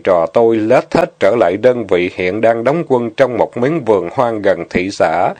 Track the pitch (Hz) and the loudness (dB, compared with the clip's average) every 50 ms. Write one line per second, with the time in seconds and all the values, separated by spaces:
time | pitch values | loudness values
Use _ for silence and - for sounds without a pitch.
0 | - - 90 113 117 113 - 120 117 113 113 110 107 110 123 151 - - - - | 0 0 2 2 2 0 0 2 2 2 2 0 2 2 2 2 0 0 -2 -2
1 | - - - - 101 98 113 120 101 87 92 107 113 127 127 123 113 95 92 87 | -2 -2 -2 0 0 2 2 2 2 0 0 2 2 2 2 0 0 -2 0 0
2 | 87 90 - - 92 90 95 110 113 113 117 117 117 131 147 175 156 - 135 120 | 0 -2 -4 -4 -4 -4 -2 0 0 0 0 0 0 -2 -2 -2 -2 -2 -2 -2
3 | 120 113 104 - 135 123 123 101 80 - - 120 120 143 165 165 131 110 107 95 | -2 -2 -2 0 0 0 0 0 -2 -2 -2 -2 -2 -2 -2 -2 0 0 0 0
4 | 85 85 - - 123 120 117 107 101 98 90 85 82 - - 90 90 98 98 - | 0 -2 -2 -2 -2 -2 -2 -2 0 0 0 0 -2 -6 -4 -4 -4 -4 -2 0
5 | 92 82 80 85 95 143 196 - | 0 0 0 0 -2 -2 -4 -6